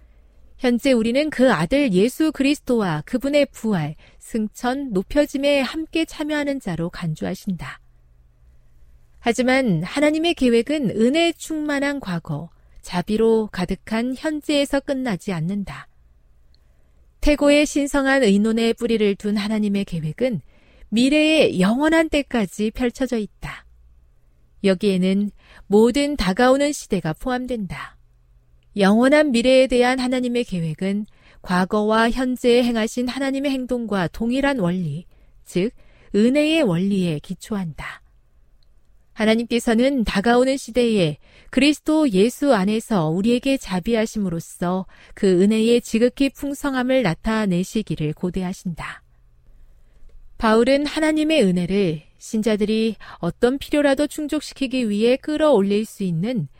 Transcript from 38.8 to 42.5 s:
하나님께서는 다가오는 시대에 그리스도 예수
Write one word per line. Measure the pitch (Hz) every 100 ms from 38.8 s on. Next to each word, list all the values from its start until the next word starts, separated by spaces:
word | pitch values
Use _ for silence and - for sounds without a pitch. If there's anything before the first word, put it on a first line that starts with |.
| _ _ _
하나님께서는 | - 220 226 240 233 247 226 262 277
다가오는 | 208 202 233 240 262 277
시대에 | - 247 240 208 156 147 - - -
그리스도 | - 285 294 - 311 294
예수 | 185 233 - 285